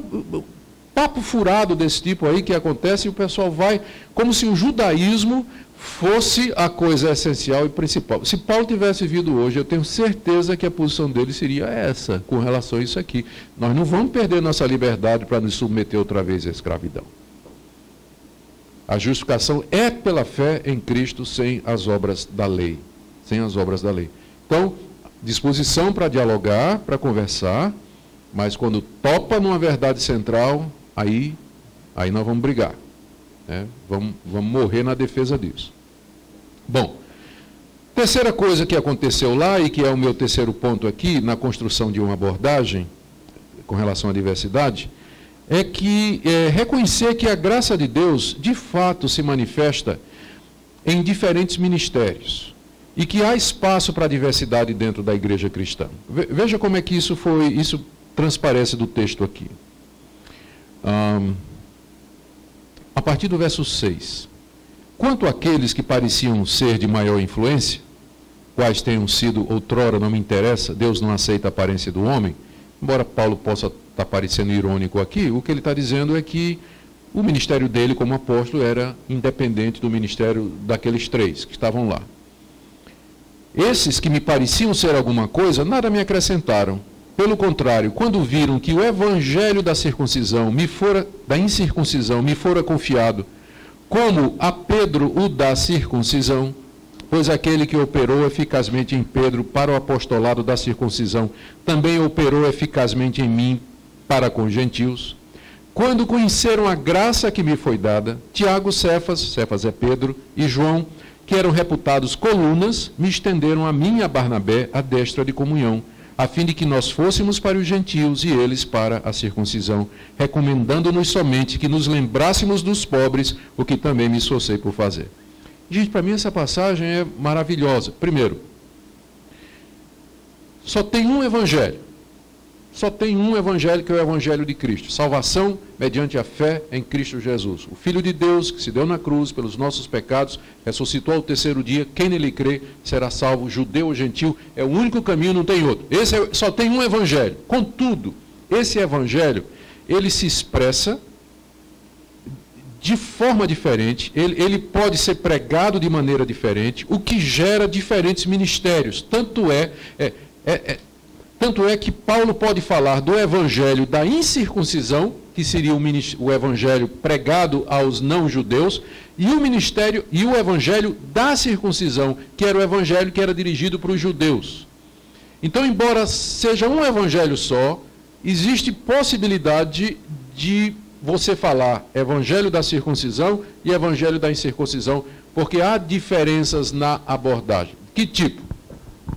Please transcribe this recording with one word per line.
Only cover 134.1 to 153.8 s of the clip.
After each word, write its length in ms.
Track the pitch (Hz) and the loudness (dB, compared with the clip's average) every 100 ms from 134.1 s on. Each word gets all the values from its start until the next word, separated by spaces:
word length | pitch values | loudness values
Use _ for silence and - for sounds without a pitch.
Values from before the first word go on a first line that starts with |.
| 160 139 147 147 | 0 0 0 -2
de 80 | |
Cristo. 380 | 139 123 101 - | -4 -2 -4 -4
Salvação 640 | - 147 135 - 185 196 196 - - | -4 0 0 0 0 0 -2 -10 -4
mediante 380 | 131 120 143 139 | -2 0 -2 -2
a 60 | |
fé 400 | 113 - 151 160 156 | -4 -2 0 0 -6
em 120 | 127 | -8
Cristo 380 | 117 143 131 127 | -4 -6 -4 -6
Jesus. 460 | 117 120 98 85 - | -4 -2 -4 -8 -12
O 40 | |
Filho 260 | - 175 175 | -6 -2 0
de 120 | 180 | -2
Deus, 380 | 156 170 175 170 | 0 2 4 2
que 120 | - | -6
se 80 | 117 | -4
deu 160 | 113 160 | -2 0
na 120 | 170 | -2
cruz 340 | - 147 143 | -2 0 0
pelos 240 | - 113 107 | -4 -8 -4
nossos 320 | 143 139 120 | -4 -4 -6
pecados, 500 | 117 - 131 139 - - - | -6 -2 -2 -2 -6 -18 -10
ressuscitou 500 | 117 107 127 135 - | -8 -6 -4 -4 0
ao 80 | 160 | -2
terceiro 420 | 156 135 151 139 | 0 -2 0 -2
dia. 220 | 117 143 139 | -2 -2 -2
Quem 140 | - 180 | -2 0
nele 220 | 175 143 | 0 -2
crê 320 | - 135 143 139 - | 0 -2 -2 -6 -16
será 260 | - 131 123 | -6 -2 -2
salvo, 400 | - 131 127 123 | -2 0 0 -2
judeu 380 | 131 117 143 165 | -4 -2 -2 -2
ou 60 | |
gentil. 420 | 131 131 - 160 151 - | -2 -4 -2 -2 -2 -8
É 80 | - | -4
o 60 | 135 | 0
único 340 | 170 240 233 | 2 0 0
caminho, 320 | 226 160 180 | 0 0 2
não 100 | 180 | 2
tem 220 | 170 185 147 | 2 2 2
outro. 180 | 110 - | 0 0
Esse 240 | 180 226 214 | 0 2 2
é, 120 | 208 | 0
só 180 | - 208 | 0 -2
tem 200 | 214 233 | 2 2
um 120 | 254 | 2
evangelho. 540 | 240 220 175 143 104 - - | 2 2 2 2 2 -2 -2
Contudo, 640 | 254 - - 254 175 101 - - - - | -2 -2 -2 -2 -2 -6 -12 -20 -20 -2
esse 300 | 214 233 208 | 0 2 0
evangelho, 640 | 180 143 123 139 156 117 - - - - - | 0 0 0 2 2 0 -6 -16 -20 -20 -2
ele 200 | 185 190 | 0 2
se 180 | - 175 | 0 -2
expressa 720 | - - - 127 135 202 254 - - - - - - - - - - - - - 135 - - 139 - | -2 -2 2 2 2 0 -4 -8 -20 -20 -20 -20 -20 -20 -20 -20 -20 -20 -20 -18 -18 -20 -20 -20 -8
de 160 | 170 226 | -2 -2
forma 500 | - - 240 220 185 | -4 -2 2 2 2
diferente, 640 | 156 156 113 | 0 0 0